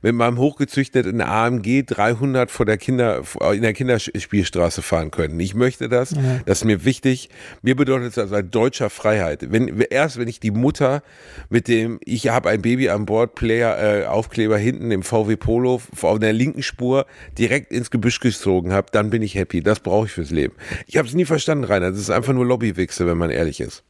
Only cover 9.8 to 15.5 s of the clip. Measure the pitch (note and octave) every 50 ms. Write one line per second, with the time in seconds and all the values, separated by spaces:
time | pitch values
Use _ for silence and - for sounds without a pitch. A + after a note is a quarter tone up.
9.8 | A#2 - - C3 D3+ D#3+ B2+ A#2+ A#2+ A2+ A#2 - - A2+ G2+ A2 A#2+ C#3+ D3+ -
10.8 | D3 B2+ C3+ D3 - _ - - - - - - - - - A#2+ - - A#2 A2+
11.8 | A2+ A#2 A#2 - - - - A#2 - B2+ A2+ B2+ - F2 G#2+ G#2+ F#2 A#2 B2 B2+
12.8 | C3+ G#2 F2+ G#2 G#2+ F#2 G#2 A2 A#2+ A#2 - - A#2 A2+ A2 A#2 A#2+ A2+ - -
13.8 | - G#2+ G#2 G#2 - A1 C#2 G#2+ A2+ - - A#2 A2 G#2+ A2 G#2 G#2 A#2+ C3 -
14.8 | - A#2 G#2+ F#2+ F#2+ - A#2+ A2+ G#2+ G#2 A2 G#2 - A#2